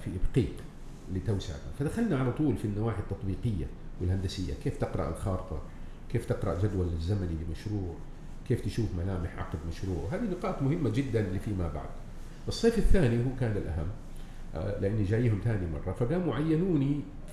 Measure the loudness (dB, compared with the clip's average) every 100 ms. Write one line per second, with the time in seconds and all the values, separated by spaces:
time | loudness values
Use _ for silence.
0 | -4 2 4 4 2 0 -10 -12 -12 -12
1 | -6 -4 0 0 -2 -6 -8 -4 -2 0
2 | 2 2 2 2 2 2 0 0 0 -2
3 | -4 -4 -2 -2 0 0 -2 -6 -10 -4
4 | 0 2 0 -2 -4 -2 -4 -2 -2 0
5 | -2 -2 0 -2 -2 -6 -8 -10 -10 -10
6 | -4 -2 0 0 0 2 2 2 0 0
7 | 0 0 0 -2 -4 -4 -4 -2 -4 -6
8 | -10 -10 -10 -8 -2 0 0 0 0 0
9 | -2 -2 -2 -4 -4 -4 -4 -4 -2 -2
10 | -2 -2 -2 -2 -2 0 2 2 2 2
11 | 2 2 0 -2 -2 0 -2 -2 -6 -8
12 | -10 -10 -10 -10 -6 2 4 6 10 10
13 | 10 4 2 0 0 0 -2 -2 -2 -6
14 | -8 -10 -10 -10 -8 -4 -2 0 2 2
15 | 4 4 4 4 2 0 0 -2 -2 0
16 | 2 2 0 0 2 2 4 4 4 0
17 | -2 -8 -8